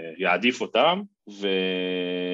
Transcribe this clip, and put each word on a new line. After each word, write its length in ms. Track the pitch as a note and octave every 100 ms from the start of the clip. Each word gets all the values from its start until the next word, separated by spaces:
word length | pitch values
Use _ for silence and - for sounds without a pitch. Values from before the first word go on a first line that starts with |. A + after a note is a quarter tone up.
| E2 D#2+
יעדיף 440 | F#2 F2+ A#2+ B2
אותם, 400 | - A2 D3+ F#3 G#3 _ - G2+ G2 F#2+ F#2 F#2 F#2 F2+ F2+ F2+ F2+